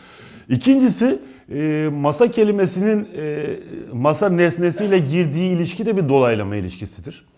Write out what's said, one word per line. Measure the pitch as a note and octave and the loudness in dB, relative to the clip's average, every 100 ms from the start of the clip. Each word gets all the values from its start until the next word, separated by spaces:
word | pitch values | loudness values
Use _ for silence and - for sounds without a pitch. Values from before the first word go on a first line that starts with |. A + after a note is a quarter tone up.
| - - - - - | -20 -20 -20 -20 -4
İkincisi, | B2+ B3+ C4+ B3+ F3 B3 G4+ - - - C#3 | -2 2 4 4 2 0 0 -6 -20 -12 -4
e, | D#3 D3+ D#3 | -2 -2 -2
masa | D3 C#3+ D3 A#3+ | -2 -2 2 2
kelimesinin, | A#3 G#3+ G3+ F#3 F#3 G#3 G#3+ G#3 - | 4 2 2 0 0 0 0 -2 -8
e, | D3+ D3+ D3 F#2+ - - A2+ | -6 -6 -6 -8 -10 -14 -10
masa | A#2+ C#3 D3+ G3+ | -2 0 2 2
nesnesiyle | F3 F3 E3+ F3 F3 G#3 F#3+ | 4 2 2 -2 0 2 2
girdiği | C#3 E3 E3 D3+ F#3 F3 | 2 0 0 0 -2 0
ilişki | E3+ - G#3+ | -2 -4 -2
de | F3+ | 0
bir | D3 | 2
dolaylama | C#3 B2 A2 G2+ G#2 | 4 4 2 -2 -4
ilişkisidir. | F2+ - G2+ - A2 - _ | -6 -10 -14 -14 -18 -18 _